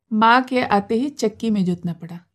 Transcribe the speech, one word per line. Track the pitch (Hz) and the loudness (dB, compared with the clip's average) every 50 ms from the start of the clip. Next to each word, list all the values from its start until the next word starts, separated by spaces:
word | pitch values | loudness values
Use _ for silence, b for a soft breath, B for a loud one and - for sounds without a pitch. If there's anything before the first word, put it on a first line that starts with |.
| _ - 226 | _ -4 -2
माँ | 214 220 226 233 254 254 | 2 4 4 4 4 2
के | 254 262 247 247 | 0 -2 -2 0
आते | - - 202 196 202 233 | 0 0 0 0 0 -2
ही | 220 262 302 | -2 -2 -4
चक्की | 285 - - 220 214 - - 226 | -4 -4 -4 -4 -4 -4 -4 -2
में | 214 208 185 | 0 0 0
जुतना | 175 175 170 - 175 165 | 0 -2 -4 -4 -8 -8
पड़ा। | - - 165 175 175 _ _ _ | -8 -12 -16 -16 -18 _ _ _